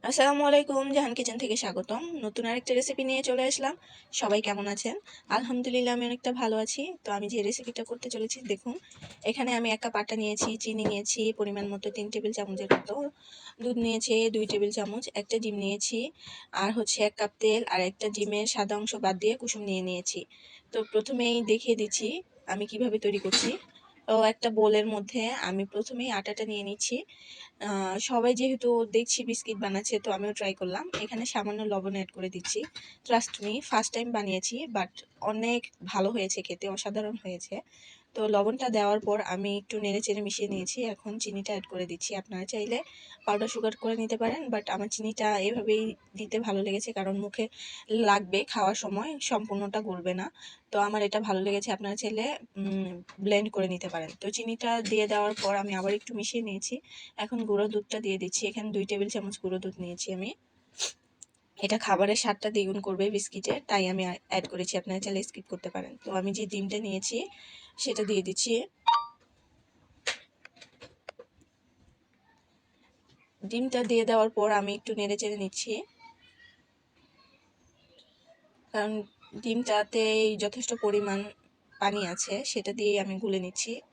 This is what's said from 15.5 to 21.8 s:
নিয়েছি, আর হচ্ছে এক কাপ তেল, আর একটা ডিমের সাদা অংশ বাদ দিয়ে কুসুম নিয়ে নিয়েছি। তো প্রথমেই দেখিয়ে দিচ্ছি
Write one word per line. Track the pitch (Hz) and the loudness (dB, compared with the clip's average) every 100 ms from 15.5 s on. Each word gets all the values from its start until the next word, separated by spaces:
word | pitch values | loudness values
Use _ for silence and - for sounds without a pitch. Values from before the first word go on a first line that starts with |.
| 208 | -2
নিয়েছি, | 196 208 - 226 269 - - - - | -2 -2 -2 -2 -4 -8 -18 -18 -8
আর | - 196 226 | -2 0 0
হচ্ছে | 214 - | 0 2
এক | 208 - | 2 2
কাপ | 196 _ | -4 _
তেল, | 220 214 233 | 4 4 2
আর | 185 | 2
একটা | 185 196 214 | 0 0 -4
ডিমের | 208 208 208 220 | 0 0 0 0
সাদা | - 202 208 | 0 0 0
অংশ | 214 202 | -2 0
বাদ | 190 185 | 0 2
দিয়ে | 214 254 | 2 2
কুসুম | 240 220 202 | -4 -4 -2
নিয়ে | 190 185 | -2 -2
নিয়েছি। | 180 180 185 - - - - _ | -4 -4 -6 -10 -18 -20 -20 _
তো | 226 | -4
প্রথমেই | 220 214 214 247 240 240 220 | 0 0 0 0 4 2 4
দেখিয়ে | 220 240 | 2 4
দিচ্ছি | 226 | 2